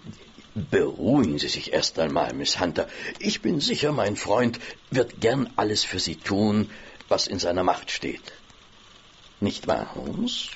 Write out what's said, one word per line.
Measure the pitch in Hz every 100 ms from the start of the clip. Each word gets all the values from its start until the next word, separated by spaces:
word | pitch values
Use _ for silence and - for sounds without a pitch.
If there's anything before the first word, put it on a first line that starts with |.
| - - - - - -
Beruhigen | - 104 127 - 82 143 104 73
Sie | 71
sich | - -
erst | 73 - -
einmal, | 80 71 69
Miss | 64 71 -
Hunter. | 90 78 82 - - -
Ich | 208 214
bin | - 165
sicher, | 214 240 147
mein | 147 101 104
Freund | - 104 123 117 - - -
wird | 123 120 -
gern | 110 135 123 -
alles | 107 104 -
für | 95
Sie | 90 80
tun, | - 101 107 104 98 - - - -
was | 95 -
in | 92
seiner | 87 90
Macht | 90 87 -
steht. | - - - - - - - - - - - - - - -
Nicht | 101 - -
wahr, | 71 52 -
Holmes? | 65 - 240 - -